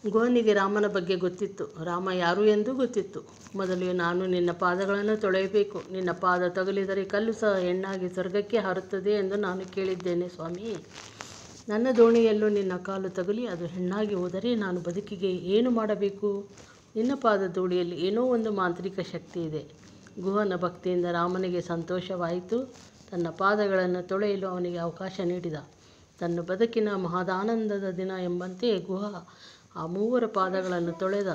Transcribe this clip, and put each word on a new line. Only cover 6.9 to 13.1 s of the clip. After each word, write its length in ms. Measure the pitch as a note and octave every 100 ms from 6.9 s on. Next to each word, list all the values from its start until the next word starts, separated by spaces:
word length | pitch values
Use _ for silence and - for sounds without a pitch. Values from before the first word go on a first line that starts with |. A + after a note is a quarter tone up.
| G3 F#3+
ಕಲ್ಲು 280 | G3+ A3+
ಸಹ 220 | A3 G#3+ G3
ಹೆಣ್ಣಾಗಿ 540 | F3+ F#3 F#3+ F#3+ F3+
ಸ್ವರ್ಗಕ್ಕೆ 480 | F#3 F3+ G3+ G3+ A#3
ಹಾರುತ್ತದೆ 540 | F#3+ F#3 F#3 G3 F#3+
ಎಂದು 240 | G#3 F#3+ G3+
ನಾನು 300 | G3 F#3 F#3
ಕೇಳಿದ್ದೇನೆ 640 | G3 F#3+ F3+ F3 F3 F3+
ಸ್ವಾಮಿ. 560 | - E3 F3 A3+ F#3 - - - - - - - - -
ನನ್ನ 180 | G#3+ B3+ A#3+
ದೋಣಿಯಲ್ಲೂ 520 | A#3 A#3 A3+ G#3+ G#3+
ನಿನ್ನ 280 | G3+ G3 F3+
ಕಾಲು 320 | F3+ F#3+
ತಗುಲಿ 380 | F#3+